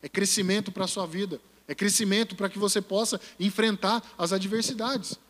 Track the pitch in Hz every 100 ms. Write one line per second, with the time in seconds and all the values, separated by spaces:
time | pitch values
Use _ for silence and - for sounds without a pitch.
0 | - - 196 - 185 202 208 185 185 -
1 | 175 170 196 139 - _ - 147 202 190
2 | 208 202 226 185 196 196 202 208 196 190
3 | 220 196 - - 190 196 220 202 190 226
4 | - - 170 190 190 220 226 240 226 262
5 | 175 -